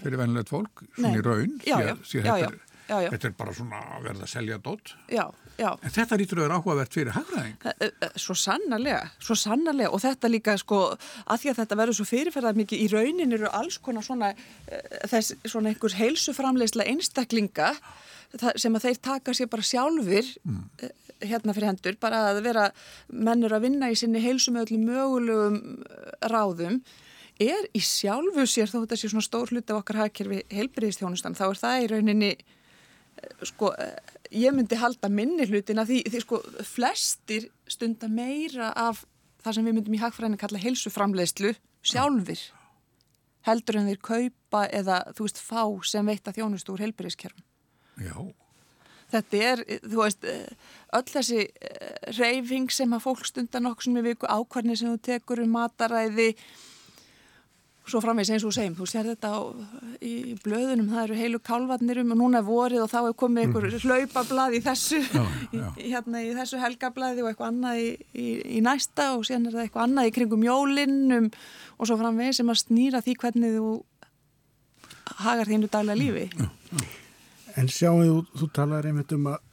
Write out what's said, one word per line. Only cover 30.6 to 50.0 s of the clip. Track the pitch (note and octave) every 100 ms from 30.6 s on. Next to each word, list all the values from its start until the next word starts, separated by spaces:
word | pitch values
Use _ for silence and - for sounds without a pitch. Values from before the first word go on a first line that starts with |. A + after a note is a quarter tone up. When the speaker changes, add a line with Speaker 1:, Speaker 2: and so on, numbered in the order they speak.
| B3+ - G#3+ - F#3 F3+ - E3+
Speaker 2:
þá | G3
er | G3
það | A#3+ B3+
í | A#3
rauninni | A3 G#3+ G#3+ G3+ - - _ _ - - - _ - - -
sko, | - - G#3
eh, | - - - - - -
ég | G#3+ B3+
myndi | C#4 A3 A#3
halda | A#3+ B3 G3+
minni | G3+ B3 F4 A3
hlutin | G#3 G3+ G#3+
af | A3
því, | B3+
því, | A3 A#3+
sko, | - A3+ - -
flestir | - - B3 G#4+ - - - A3 A3+ _ -
stunda | - A3+ A3 A3
meira | A3 B3+ D4 D#4 B3+ A3 -
af | A#3 A3 - _ _ _
það | A3 A3
sem | A3+
við | A3+
myndum | G#3 G#3+
í |
hagfræðinni | A#3 A3+ A3+ G3+
kalla | G3+ G3+
heilsuframleiðslu | A3+ B3+ G#3+ - G3+ F#3+ F3 - G3+ A#3 _ _
sjálfir, | - A#3+ C#4+ B3+ E3+ E3 - - _ _ _ _ _ _ _ _ -
heldur | A3+ A3+ G#3+
en | G3+
þeir | F#3+
kaupa | - A3+ B3 _ - G#3 G3+
eða, | G3+ F#3+ F3+ -
þú | - G#3
veist, | -
fá | - A3+ G#3+ G3 -
sem | G#3+ G#3
veitta | G#3 G3+
þjónustu | G3+ A3 F#3+ - F#3+
úr |
heilbrigðiskerfum. | A3 G#3+ F3 - F#3 - _ _ _ _ _ -
Speaker 1:
Já. | F#2 D#2 F#3 - _ _ _ _ _ - -
Speaker 2:
Þetta | A3 - G#3
er, | A#3 B3 - G#3
þú | A3 A3